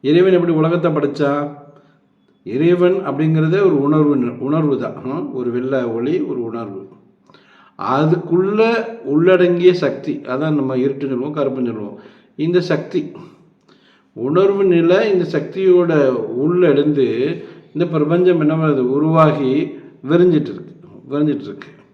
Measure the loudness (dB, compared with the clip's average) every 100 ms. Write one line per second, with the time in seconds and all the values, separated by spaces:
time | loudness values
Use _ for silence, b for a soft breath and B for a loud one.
0 | 2 4 4 4 2 2 2 2 0 0
1 | -2 -2 -2 0 -4 -10 -20 -20 b b
2 | b _ _ _ -8 0 2 4 2 2
3 | -4 -2 0 2 2 2 2 2 2 2
4 | 2 2 -2 -4 -4 0 0 -2 -4 -8
5 | -8 -8 -8 -6 -4 -4 -2 -2 -2 -4
6 | -2 -2 -4 -6 -6 -8 -10 -14 -16 -20
7 | _ _ _ b b b b _ -4 0
8 | 2 0 0 0 0 2 2 0 -4 -10
9 | -2 2 4 4 4 4 4 4 -2 -4
10 | -8 -8 -6 -4 -2 -2 -2 -2 -2 -2
11 | -6 -4 -6 -2 -4 -2 -4 -4 -10 -14
12 | B B B -6 0 0 0 -4 -2 -6
13 | -6 -14 -20 -20 _ _ _ b b b
14 | b -10 -2 2 2 2 2 4 4 2
15 | 2 0 0 -4 -6 -2 4 4 4 2
16 | 2 0 -4 -4 -2 2 2 2 2 0
17 | 0 0 -4 -4 B B B -6 -2 0
18 | 0 2 2 2 2 0 0 0 0 0
19 | 2 4 4 2 -2 -2 -4 B B B
20 | -2 2 4 2 -2 -10 -16 -20 -20 -20
21 | -8 -2 -2 -2 -8 -14 -18 -20 _